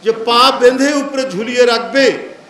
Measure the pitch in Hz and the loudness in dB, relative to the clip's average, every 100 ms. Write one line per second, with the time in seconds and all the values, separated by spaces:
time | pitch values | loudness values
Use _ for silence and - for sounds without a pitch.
0 | 208 220 233 240 262 262 247 262 277 294 | -4 -4 0 2 2 4 2 2 0 0
1 | 269 269 262 180 226 247 247 226 - 277 | -4 -6 -6 -6 -6 0 2 2 -2 0
2 | 262 156 - - - | 0 0 -10 -18 -20